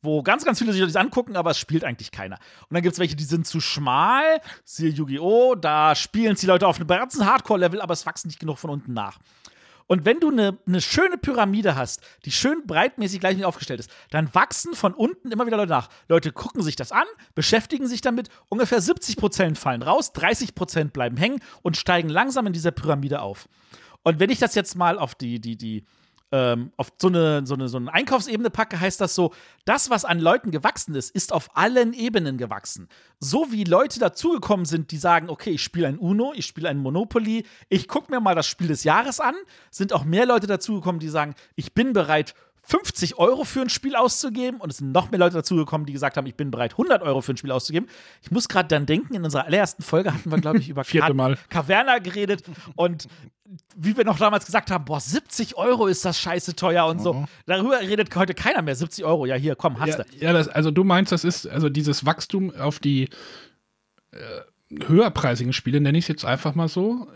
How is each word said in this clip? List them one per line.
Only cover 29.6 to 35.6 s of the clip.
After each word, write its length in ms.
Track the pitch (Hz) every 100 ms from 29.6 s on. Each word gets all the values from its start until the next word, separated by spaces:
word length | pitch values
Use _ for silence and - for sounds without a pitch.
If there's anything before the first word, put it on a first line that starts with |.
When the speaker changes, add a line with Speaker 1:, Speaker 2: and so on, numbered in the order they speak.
| -
Speaker 1:
das, 240 | 262 -
was 160 | 226 175
an 120 | 170
Leuten 320 | 165 247 226
gewachsen 440 | 156 208 - - 143
ist, 180 | -
ist 200 | 196 -
auf 240 | 175 - -
allen 340 | 196 254 233
Ebenen 460 | 240 233 220 156 131
gewachsen. 500 | 117 101 - - 85 - _ _
So 280 | 135 202 311
wie 140 | 220 185
Leute 340 | 185 285 -
dazugekommen 680 | 208 - 330 339 - 202 170
sind, 260 | 165 156
die 60 | 156
sagen, 320 | 165 170 170
okay, 200 | 151 -
ich 120 | 160